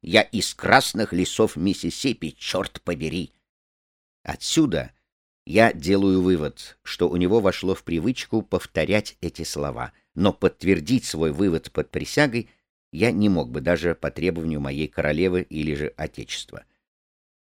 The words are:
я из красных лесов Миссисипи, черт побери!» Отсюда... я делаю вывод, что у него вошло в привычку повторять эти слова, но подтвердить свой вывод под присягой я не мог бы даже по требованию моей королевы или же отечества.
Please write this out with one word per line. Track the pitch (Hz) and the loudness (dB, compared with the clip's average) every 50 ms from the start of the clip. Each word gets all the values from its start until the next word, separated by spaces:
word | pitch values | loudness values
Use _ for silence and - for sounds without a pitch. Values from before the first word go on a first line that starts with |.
| - | -8
я | - 85 107 - | 2 2 2 2
из | - - 107 90 - - | 2 0 -4 -4 -4 -6
красных | - - 90 104 135 135 - - 104 110 - - | -6 2 6 6 6 6 4 -2 -4 -4 -2 0
лесов | 87 90 - - - 113 107 - | 0 0 0 2 2 0 0 2
Миссисипи, | - 87 98 90 - - 85 - - - 139 117 - - 78 - _ | 0 0 0 0 0 -4 -6 -6 -2 -4 -4 -4 -2 -6 -10 -10 _
черт | - - - 92 98 - - - _ | -10 -4 -4 -4 -4 -4 -8 -10 _
побери!» | - 87 73 78 80 76 90 82 - _ _ _ _ _ _ _ _ _ _ _ _ _ _ _ _ _ _ _ | -6 -4 -4 -4 -4 -4 -4 -6 -8 _ _ _ _ _ _ _ _ _ _ _ _ _ _ _ _ _ _ _
Отсюда... | - 76 - - - - 165 160 135 87 76 65 62 _ _ _ _ _ _ _ _ _ _ _ | -10 -10 -8 -6 -2 2 2 2 2 2 -2 -4 -6 _ _ _ _ _ _ _ _ _ _ _
я | - 73 104 113 113 - | 0 4 6 6 6 4
делаю | - 73 82 98 98 98 98 95 92 90 | 0 0 2 2 4 4 4 4 4 4
вывод, | 92 92 82 76 71 - - - - - _ _ | 4 2 2 0 -4 -8 -10 -20 -20 -20 _ _
что | - - - 87 85 | -12 -2 0 0 0
у | - | 2
него | 87 90 90 101 117 | 2 2 4 4 4
вошло | 101 95 90 - - 92 95 | 4 2 0 0 -2 -2 -2
в | - - | -2 -4
привычку | - 82 82 80 110 131 - - - - 113 98 | -4 -4 -2 0 -2 -2 -4 -6 -2 -2 -2 -2
повторять | - - 87 - - _ 82 80 78 95 104 101 - - _ | 0 -2 -4 -4 -2 _ -2 0 2 2 0 0 -2 -10 _
эти | - 85 - - 80 | -8 -8 -8 -6 -10
слова, | - - 73 73 71 65 58 60 60 - _ _ _ _ | -8 -6 -4 -4 -4 -4 -6 -10 -12 -12 _ _ _ _
но | 78 87 98 90 | 2 2 2 2
подтвердить | - - 85 - _ - 87 95 85 76 - 123 127 - | 4 0 0 0 _ 2 2 2 2 2 0 0 0 0
свой | - - 78 80 80 73 | -2 -4 -2 0 -2 0
вывод | 73 101 98 82 78 - - _ | 0 0 2 0 0 -4 -6 _
под | - 76 - | -6 -6 -4
присягой | - 78 - - - - 151 143 113 120 113 - _ _ _ _ _ _ _ _ - | -4 -8 -8 -4 0 0 0 2 0 -4 -6 -8 _ _ _ _ _ _ _ _ -2
я | 78 95 120 | 0 2 2
не | 98 90 104 104 | 2 4 2 4
мог | 95 82 71 60 | 4 2 0 -2
бы | 62 76 | -4 -4
даже | 67 71 87 80 76 85 82 | 0 0 0 2 2 -2 -2
по | - - 73 - | -2 -4 -6 -4
требованию | - 80 92 87 85 82 82 78 73 | -2 -2 -2 -2 -2 -4 -4 -4 -4
моей | 71 69 69 71 78 | -4 -4 -4 -4 -4
королевы | 76 - - 76 76 76 76 90 92 90 90 - | -4 -4 -2 0 0 2 2 2 2 2 0 -2
или | - - 78 76 78 73 | -2 -6 -4 -4 -2 -2
же | 71 73 - - | -4 -4 -6 -6
отечества. | - 78 71 - - 58 - - - - - - - - _ _ _ _ _ _ _ _ _ _ _ _ _ _ _ | -8 -10 -10 -8 -12 -12 -10 -10 -10 -10 -12 -16 -20 -20 _ _ _ _ _ _ _ _ _ _ _ _ _ _ _